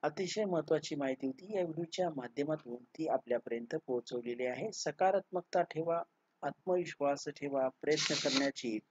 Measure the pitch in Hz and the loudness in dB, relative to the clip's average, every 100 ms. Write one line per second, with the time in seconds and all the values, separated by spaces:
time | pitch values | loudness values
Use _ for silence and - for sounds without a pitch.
0 | 151 151 180 214 208 170 151 156 147 151 | -2 -2 -2 0 2 2 4 2 2 -2
1 | 135 131 135 131 185 214 175 160 170 - | 0 0 -2 -4 -4 -2 0 -2 -4 0
2 | 180 147 123 139 143 156 123 120 123 - | -2 -2 -8 -4 -2 -2 -4 -12 -12 -6
3 | 156 113 - 120 - 117 117 160 - 123 | 0 0 2 -2 0 -6 -4 -6 -2 -4
4 | - 123 120 120 127 123 208 - - - | -2 -6 -6 -4 -4 -2 -6 -4 -6 2
5 | 190 196 - 180 - 185 170 156 165 170 | 4 4 0 -6 0 0 2 0 0 0
6 | 170 _ _ _ 147 - - 180 165 - | -2 _ _ _ -8 -6 0 0 0 0
7 | 143 143 - - 143 139 131 - 143 151 | 2 2 -2 -6 -2 2 0 0 2 2
8 | 147 151 147 135 139 - 123 107 - | 2 2 2 2 2 0 -2 -2 -4